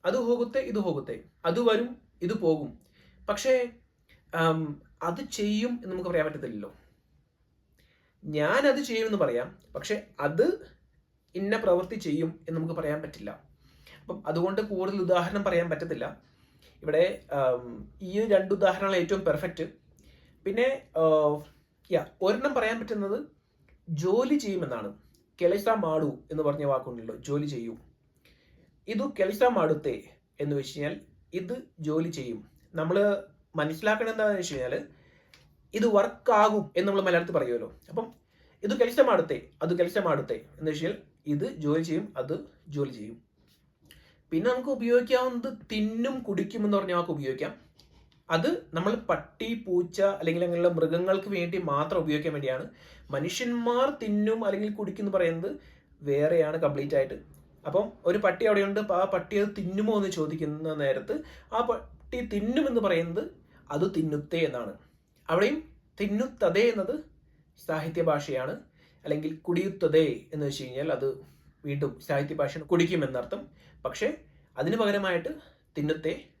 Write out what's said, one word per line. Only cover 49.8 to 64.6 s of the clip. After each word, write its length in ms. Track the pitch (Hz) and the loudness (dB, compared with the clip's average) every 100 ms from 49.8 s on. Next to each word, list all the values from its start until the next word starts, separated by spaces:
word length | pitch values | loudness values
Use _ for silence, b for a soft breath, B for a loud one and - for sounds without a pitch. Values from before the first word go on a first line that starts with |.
| 170 - | 0 2
അല്ലെങ്കിൽ 440 | 196 196 165 170 | 2 2 -2 0
അങ്ങനെയുള്ള 240 | 175 170 175 | 0 2 2
മൃഗങ്ങൾക്ക് 600 | 165 156 170 185 190 202 | 4 0 2 2 0 0
വേണ്ടി 300 | 196 175 180 | -4 -2 -4
മാത്രം 400 | 170 139 160 190 | 0 0 0 0
ഉപയോഗിക്കാൻ 340 | 151 147 156 | 0 0 -2
വേണ്ടിയാണ്. 380 | 147 135 131 - B B B B | -4 -4 -4 -6 B B B B
മനുഷ്യന്മാർ 880 | 139 165 - 240 240 233 240 277 285 | -4 -4 -4 -2 0 0 2 2 0
തിന്നും 420 | 220 208 214 226 | -2 0 2 2
അല്ലെങ്കിൽ 260 | 208 202 214 | 0 0 -4
കുടിക്കും 320 | 208 202 - | -4 -6 -4
എന്ന് 100 | 202 | -2
പറയുന്നത് 380 | 190 170 165 185 302 b b b _ | 2 2 0 -6 -8 b b b _
വേറെയാണ് 540 | 143 139 156 170 151 160 | -2 2 4 4 2 2
കംപ്ലീറ്റ് 380 | 151 143 143 | 0 0 0
ആയിട്ട്. 200 | 143 135 - - - - - 156 | 0 0 -4 -14 -20 -20 -14 -2
അപ്പം 260 | 180 226 - 170 | 0 0 -2 0
ഒരു 120 | 202 | 2
പട്ടി 260 | 208 175 | 2 2
അവിടെയുണ്ട്, 360 | 220 202 196 202 | 2 4 2 -2
അപ്പൊ 140 | 208 | 0
ആ 100 | 180 | 0
പട്ടി 320 | 190 185 175 202 | 2 0 -2 -2
അത് 120 | 208 208 | 0 -2
തിന്നുമോ 380 | 175 190 214 214 | -4 -2 0 2
എന്ന് 120 | 190 | 0
ചോദിക്കുന്ന 640 | 170 151 160 151 151 160 | -2 -4 -4 -6 -4 -6
നേരത്ത് 400 | 151 139 135 - 302 B B B | -2 0 0 -2 -6 B B B
ആ 80 | 220 240 | -2 0
പട്ടി 540 | 226 - - - 247 233 | -2 -4 -20 -10 -8 -4
തിന്നുമെന്ന് 540 | 202 220 269 277 233 | -2 0 0 2 2
പറയുന്നത് 420 | 202 170 170 170 320 - b b b | 2 2 0 -4 -6 -14 b b b
"അത് 240 | 147 190 | -2 0
തിന്നുത്തേ" 440 | 165 156 147 147 170 | 0 0 -2 -4 -2
എന്നാണ്. 360 | 156 123 | -2 -2